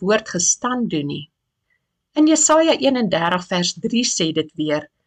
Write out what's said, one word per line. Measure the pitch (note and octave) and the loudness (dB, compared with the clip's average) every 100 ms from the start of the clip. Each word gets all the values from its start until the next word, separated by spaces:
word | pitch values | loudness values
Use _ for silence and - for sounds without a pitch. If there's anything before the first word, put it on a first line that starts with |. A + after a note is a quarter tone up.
woord | F#3 G#3+ - | 0 -2 -2
gestand | F3 - - B3 B3 A3 | -4 -2 -2 -4 -4 -4
doen | D#3 C#3+ | -4 -4
nie?" | D3 D3+ _ _ _ _ _ _ _ _ | -8 -12 _ _ _ _ _ _ _ _
In | D4+ D#4 | 2 4
Jesaja | D#4 - D#4 D#4+ | 4 4 4 4
eenendertig | B3+ C4+ B3 G#3 E3 E3+ F3+ - | 2 2 2 0 0 0 -2 -2
vers | F3+ F3+ | -2 -2
drie | - A3+ A#3 | -4 -2 -2
sê | A#3+ - D#3+ | -2 -2 -2
dit | D#3+ D#3 - | -2 -4 -4
weer, | D#3 D3+ - _ | -2 -2 -4 _